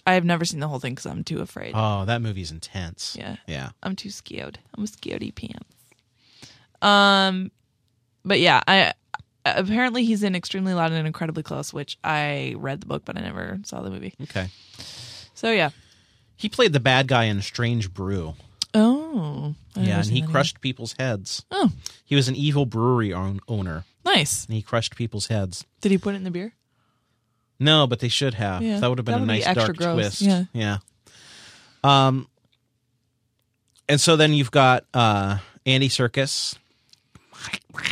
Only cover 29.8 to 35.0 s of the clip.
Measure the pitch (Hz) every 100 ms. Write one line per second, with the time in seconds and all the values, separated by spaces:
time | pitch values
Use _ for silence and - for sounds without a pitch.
29.8 | 175 165 104 - 196 180 185 120 104 98
30.8 | - _ _ - - - - - _ _
31.8 | 139 139 135 131 - _ _ _ _ _
32.8 | _ _ _ _ _ _ _ _ _ _
33.8 | - 147 170 160 151 147 127 147 131 127
34.8 | - 127